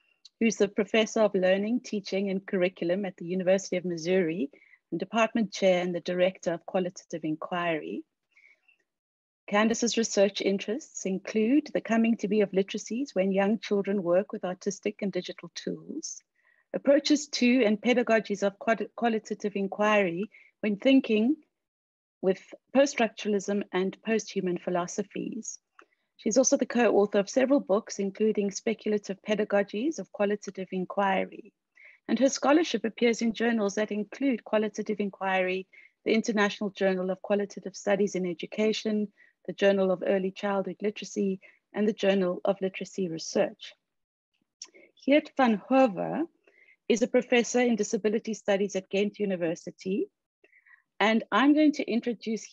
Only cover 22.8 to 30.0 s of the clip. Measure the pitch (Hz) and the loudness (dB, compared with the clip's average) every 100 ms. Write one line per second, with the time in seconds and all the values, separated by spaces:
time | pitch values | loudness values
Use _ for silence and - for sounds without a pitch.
22.8 | 285 - 220 - 208 202 196 202 - 180 | 4 2 -2 -2 -2 -2 0 -4 -2 -2
23.8 | 190 - - 220 - 196 180 175 - 180 | -2 -4 -2 -2 -2 -4 -2 -2 -2 -4
24.8 | 180 - 196 - - 220 - - _ _ | -2 -6 -8 -6 -8 -8 -12 -14 _ _
25.8 | - _ _ _ 233 214 247 277 233 233 | -20 _ _ _ 0 2 4 2 2 2
26.8 | 220 - 202 202 190 262 254 285 196 196 | 4 4 2 2 0 2 2 2 2 0
27.8 | - - 196 190 220 208 202 - 226 208 | -2 -6 -4 0 0 2 -2 -2 -4 -4
28.8 | 220 208 - 190 - 208 208 202 196 202 | -2 -2 -4 -8 -4 -2 0 0 0 -2
29.8 | 294 311 | -4 -4